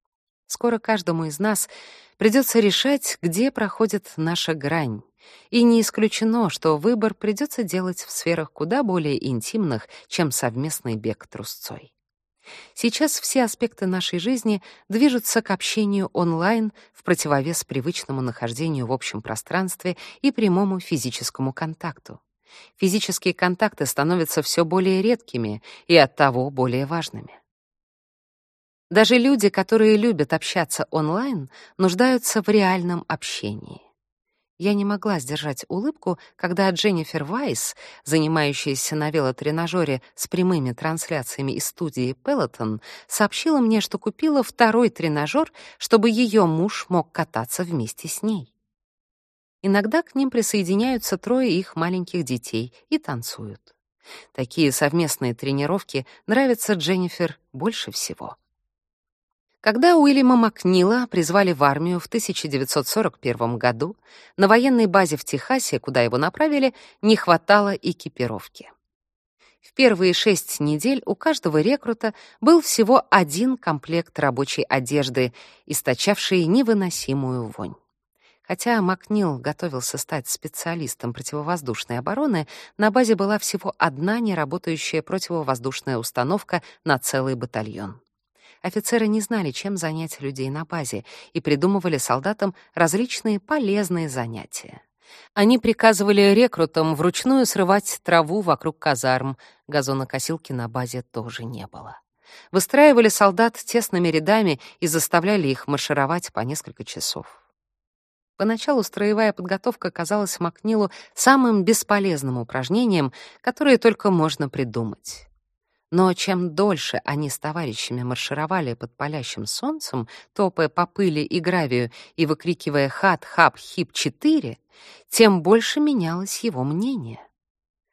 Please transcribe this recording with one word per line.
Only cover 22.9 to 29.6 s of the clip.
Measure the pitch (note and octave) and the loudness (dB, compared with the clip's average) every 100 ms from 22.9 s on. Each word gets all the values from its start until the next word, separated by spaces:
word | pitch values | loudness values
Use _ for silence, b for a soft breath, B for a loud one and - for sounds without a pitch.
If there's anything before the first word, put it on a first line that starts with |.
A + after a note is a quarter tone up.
| G#3 - F#3 F#3+ | 0 -2 -4 -4
контакты | F3 F3+ F3+ G#3+ - | 0 -2 0 -2 -2
становятся | C#3 - D3 F3+ D#3+ - | -4 -2 0 0 0 -2
все | D3 - | -2 0
более | E3 F#3 F#3 F#3+ | 0 0 2 2
редкими | G#3 A#3+ - - A2 G#2+ B B B | 2 -2 -4 -6 -4 -6 B B B
и | E3+ | 6
оттого | C3+ - C#3 B2 C3 | 6 4 2 2 -2
более | C3+ B2+ B2 C#3 | -2 -2 0 -4
важными. | E3 - - - - _ _ _ _ _ _ _ _ _ _ _ _ _ _ _ | -6 -8 -12 -18 -20 _ _ _ _ _ _ _ _ _ _ _ _ _ _ _
Даже | F3+ A3 B3 | 4 6 6
люди, | B3 C#4 G3+ | 4 4 2
которые | - | 0